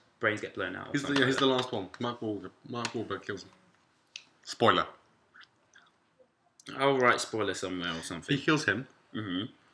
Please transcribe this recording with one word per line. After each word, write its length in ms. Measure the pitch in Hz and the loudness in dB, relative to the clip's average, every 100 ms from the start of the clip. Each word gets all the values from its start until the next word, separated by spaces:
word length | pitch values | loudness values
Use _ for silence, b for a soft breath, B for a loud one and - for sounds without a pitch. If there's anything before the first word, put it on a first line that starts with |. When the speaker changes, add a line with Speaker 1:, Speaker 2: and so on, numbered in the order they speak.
| _ _ | _ _
Speaker 1:
brains 200 | 113 107 | 0 0
get 140 | 98 | -4
blown 220 | - 90 95 | -6 -6 -6
out 120 | - | -4
or 40 | |
Speaker 2:
He's 80 | 143 | -4
the, 60 | 139 | 0
Speaker 1:
something 140 | 139 | 2
Speaker 2:
yeah, 40 | 127 | 4
he's 80 | 135 | 4
Speaker 1:
like 40 | |
Speaker 2:
the 60 | 139 | 4
last 260 | 127 123 | 2 0
one. 160 | 110 90 - | -4 -6 -4
Mark 220 | 120 120 | -4 -4
Wahlberg, 300 | 113 101 92 - 123 | -4 -6 -8 -14 -10
Mark 240 | 120 117 | -8 -6
Wahlberg 340 | 120 101 98 - | -6 -4 -6 -6
kills 160 | 98 | -8
him. 60 | - - _ _ _ _ _ - - _ | -10 -20 _ _ _ _ _ -18 -18 _
Spoiler. 420 | - - 113 90 - - _ _ _ - - _ _ _ _ _ _ _ _ _ _ _ - | -14 2 4 6 2 -6 _ _ _ -20 -20 _ _ _ _ _ _ _ _ _ _ _ -14
Speaker 1:
that. 80 | - | 0
I'll 180 | 135 135 | 2 6
write 220 | 123 110 | 6 4
spoiler 340 | - 110 101 | 2 -2 -2
somewhere 360 | 92 95 90 87 | -2 -4 -4 -4
or 120 | 82 | -4
something. 340 | - 87 - 139 | -6 -8 -2 0
Speaker 2:
He 40 | |
kills 240 | - 151 123 | 2 2 2
him. 200 | 101 139 _ _ | 0 -2 _ _
Speaker 1:
Mm-hmm. 340 | - 107 90 113 - _ | -8 -6 -4 -6 -10 _